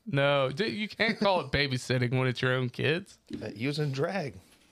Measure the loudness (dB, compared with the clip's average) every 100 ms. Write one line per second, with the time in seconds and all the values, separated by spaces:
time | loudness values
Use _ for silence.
0 | -4 0 2 4 2 0 -2 -2 -6 -2
1 | 0 2 2 2 2 0 0 -2 0 0
2 | 2 2 2 2 2 2 0 0 0 0
3 | -4 -16 -12 -10 -8 -4 -4 0 -2 0
4 | -2 -2 -6 -8 -18 -20 _